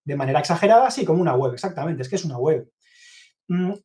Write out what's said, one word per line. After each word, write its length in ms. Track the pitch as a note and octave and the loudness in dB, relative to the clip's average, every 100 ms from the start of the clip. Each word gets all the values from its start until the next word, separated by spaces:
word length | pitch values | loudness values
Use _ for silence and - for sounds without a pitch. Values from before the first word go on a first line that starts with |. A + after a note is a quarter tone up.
de 120 | D3 C#3+ | -8 -4
manera 240 | C3+ D3 | 0 0
exagerada, 500 | D3 E3 G#3 A3+ B3+ | 0 0 6 6 4
sí, 160 | C#4 F3 | 0 0
como 160 | E3 | 2
una 140 | E3 B2+ | 2 0
web, 180 | C3 | 0
exactamente, 480 | A#2+ F#3+ C#3+ D#3+ C#3+ | -4 -8 -6 -6 -6
es 80 | B2+ | -4
que 60 | G3 | -4
es 100 | E3 | -6
una 140 | A#2+ | -2
web. 320 | D3 D#3 - _ _ _ - - - _ - | 0 0 -4 _ _ _ -20 -20 -20 _ -6
Mm, 260 | F3 F3+ - | -2 -2 -6